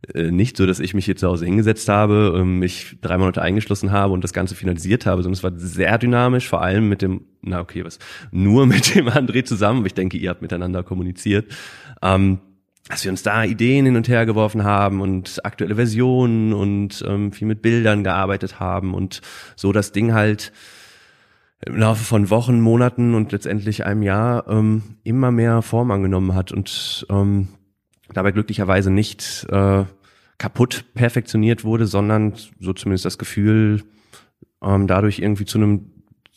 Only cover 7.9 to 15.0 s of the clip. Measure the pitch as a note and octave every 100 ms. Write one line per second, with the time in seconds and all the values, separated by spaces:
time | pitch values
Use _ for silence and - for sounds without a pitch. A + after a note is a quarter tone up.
7.9 | - - - - F#2 G2 A#2 C3 - -
8.9 | G3 B2 C#3+ B2+ A#2 B2+ G#2 G#2 B2+ G2
9.9 | - F#2 - F#2 F2+ F2 F2 F2+ F#2 F2+
10.9 | F#2 F2+ F2+ G#2 G2+ - - - - -
11.9 | - F#2 F#2+ G2 F#2+ _ _ _ _ -
12.9 | - G2 F#2 G#2+ G#2+ A2 G#2+ A#2 C#3 C3+
13.9 | A#2+ A#2 A#2+ A2+ G#2+ G#2+ A2 G2+ G2+ G2+
14.9 | G2